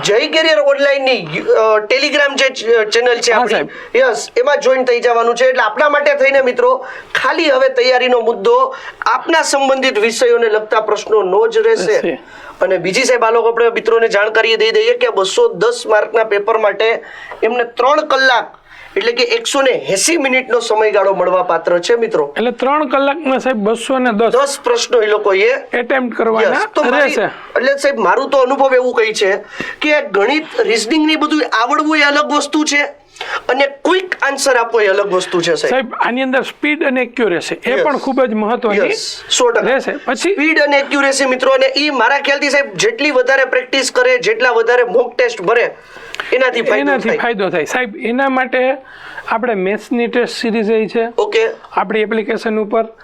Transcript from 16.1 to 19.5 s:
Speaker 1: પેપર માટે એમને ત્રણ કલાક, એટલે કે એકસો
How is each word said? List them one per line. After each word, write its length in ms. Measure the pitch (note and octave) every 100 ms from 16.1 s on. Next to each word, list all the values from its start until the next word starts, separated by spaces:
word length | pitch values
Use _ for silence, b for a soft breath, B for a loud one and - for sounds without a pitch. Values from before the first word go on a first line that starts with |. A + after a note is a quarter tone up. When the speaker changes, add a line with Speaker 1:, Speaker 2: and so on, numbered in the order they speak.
| A3+
Speaker 1:
પેપર 340 | A3 G3+ G3+ A3
માટે 440 | G#3+ G3 A3+ G#3+ B B B B
એમને 220 | A3 B3
ત્રણ 360 | A#3 - B3 D#4
કલાક, 540 | D4+ C4+ C4 A#3 - - B B B G3
એટલે 160 | A3+
કે 100 | A#3+
એકસો 400 | A#3+ A3 A3+